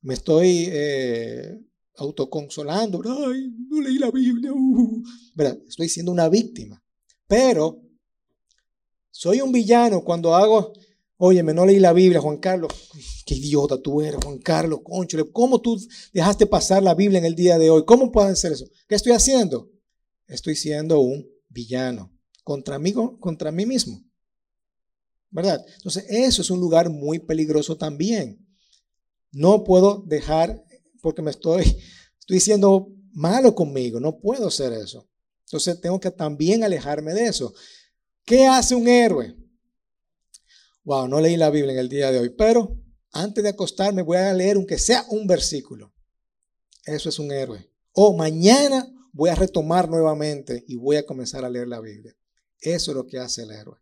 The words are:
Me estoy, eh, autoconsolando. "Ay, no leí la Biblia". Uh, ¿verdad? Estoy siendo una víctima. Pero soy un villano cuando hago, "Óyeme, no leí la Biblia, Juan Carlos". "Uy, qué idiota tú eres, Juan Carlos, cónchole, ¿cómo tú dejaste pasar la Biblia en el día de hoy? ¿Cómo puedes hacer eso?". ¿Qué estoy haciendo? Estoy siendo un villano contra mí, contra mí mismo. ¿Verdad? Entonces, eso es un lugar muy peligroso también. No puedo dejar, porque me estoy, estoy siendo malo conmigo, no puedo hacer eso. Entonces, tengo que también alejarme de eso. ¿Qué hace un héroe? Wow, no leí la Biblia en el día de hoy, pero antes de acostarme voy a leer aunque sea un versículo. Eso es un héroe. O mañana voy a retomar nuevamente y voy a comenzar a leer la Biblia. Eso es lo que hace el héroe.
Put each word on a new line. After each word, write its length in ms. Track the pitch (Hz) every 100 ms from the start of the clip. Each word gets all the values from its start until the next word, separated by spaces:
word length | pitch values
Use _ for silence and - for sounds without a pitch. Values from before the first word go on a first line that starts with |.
Me 140 | 135 127
estoy, 500 | - 156 185 175 170
eh, 880 | 160 147 139 127 117 113 120 104 220 _ _ _ _
autoconsolando. 1040 | 143 - 135 160 143 - 143 175 220 180 214
"Ay, 440 | 262 277 262 262 226 254
no 100 | 302
leí 180 | 269 262
la 140 | 262
Biblia". 400 | 262 254 233 269
Uh, 520 | 269 262 240 226 220 - - _ -
¿verdad? 220 | 160 - _
Estoy 200 | - 165
siendo 240 | 165 175
una 160 | 175 160
víctima. 560 | 190 233 - 104 101 _ _ _ _ _
Pero 560 | 208 262 202 156 160 _ _ _ _ _ _ _ _ _ _ _ _ _
soy 300 | - 170 220
un 100 | 269
villano 520 | 240 208 233 240 190
cuando 300 | 147 170 165 170
hago, 380 | 214 220 - - _ _ _ _
"Óyeme, 360 | 180 185 165
no 140 | 156 185
leí 120 | 196
la 140 | 185
Biblia, 260 | 170 185 170
Juan 180 | 147 147
Carlos". 520 | 185 185 160 - - 156
"Uy, 80 | - - -
qué 80 | 135
idiota 440 | 143 147 143 135
tú 220 | 135 143
eres, 180 | 151 143
Juan 160 | 143 139
Carlos, 400 | - 160 160 151
cónchole, 480 | - 175 175 160 156
¿cómo 300 | - 247 247
tú 180 | 240 226 - - -
dejaste 360 | 190 165 208 214
pasar 340 | 180 - 190
la 140 | 196 165
Biblia 240 | 202 190
en 60 | 165
el 100 | 165
día 240 | 175 170
de 100 | 160
hoy? 160 | 160 156
¿Cómo 260 | 240 262
puedes 200 | 226 202
hacer 220 | - 175
eso?". 120 | 139 - _ _
¿Qué 80 | 208
estoy 160 | 240
haciendo? 580 | 240 254 262 202 135 - _ _ _ _ _ _
Estoy 280 | - - 151
siendo 440 | 151 151 156 160
un 300 | 127 139 - _ _
villano 640 | 120 117 127 131 120 92 _ _ _
contra 360 | - 143 131 143
mí, 120 | 160
contra 600 | 214 233 254 180 160 156
mí 160 | 160 214
mismo. 360 | 262 - 104 _ _ _ _ _ _ _ _ _ _ _ _ _
¿Verdad? 340 | 175 185 151 - _
Entonces, 300 | 190 185 -
eso 320 | 208 254 226
es 80 | 170
un 100 | 180
lugar 300 | 180 160 170
muy 300 | 151 143 160
peligroso 580 | 156 160 156 151 151 160
también. 680 | 156 143 185 220 135 98 _ _ _ _ _ _ _ _ _
No 320 | 139 160 208
puedo 400 | 208 185 196 202 196
dejar, 560 | 151 139 156 165 110 _ _ _ _
porque 200 | 160 160
me 100 | 156
estoy, 320 | 139 165 170 180 - - - _ _
estoy 200 | - 185
siendo 520 | 190 208 196 196 196 - _
malo 420 | 175 160 226 262
conmigo, 460 | - 156 139 123 113
no 200 | 139 156
puedo 280 | 196 262 208
hacer 260 | - 135
eso. 340 | 113 104 135 _ _ _ _ _
Entonces, 340 | 160 180 175
tengo 180 | 175 185
que 100 | 190
también 540 | 180 156 147 160 220
alejarme 500 | 220 170 139 151 156
de 140 | 180 233
eso. 260 | 170 123 - - - _ _ _ _ -
¿Qué 220 | 247 262
hace 260 | 262 -
un 140 | 247 233
héroe? 480 | 247 240 160 117 - - _ _ _ _ _ _ _ _ _ _ _ _ _ -
Wow, 220 | 139 127
no 120 | 139
leí 160 | 160 170
la 140 | 156
Biblia 240 | 151 139
en 60 | 131
el 100 | 127
día 220 | 143 139
de 80 | 131
hoy, 100 | 120
pero 500 | - 220 233 196 - - _ _
antes 320 | 147 196 208
de 60 | 208
acostarme 520 | 202 190 - 196 196
voy 160 | 160 180
a 160 | 190
leer 220 | 185 185 202
aunque 220 | 190 170
sea 280 | - 240 -
un 180 | 220 208
versículo. 640 | 170 - 151 - 117 104 _ _ _ _ _ _ _ _ _ -
Eso 240 | 151 165
es 100 | 147
un 120 | 147
héroe. 380 | 139 131 104 - _ _
O 240 | - 208 175
mañana 720 | 156 160 180 254 285 269 254 - _
voy 180 | 143 160
a 60 | 170
retomar 540 | 190 - 156 175 170
nuevamente 760 | 165 160 151 151 147 135 120 _
y 80 | 123
voy 220 | 127 147
a 80 | 147
comenzar 400 | 131 123 135 127
a 40 |
leer 180 | 123 123
la 120 | 120
Biblia. 360 | 110 104 - _ _ _ _ _
Eso 320 | - - -
es 40 | 135
lo 100 | 127
que 140 | 131
hace 240 | 127 -
el 80 | 110
héroe. 260 | 107 104 -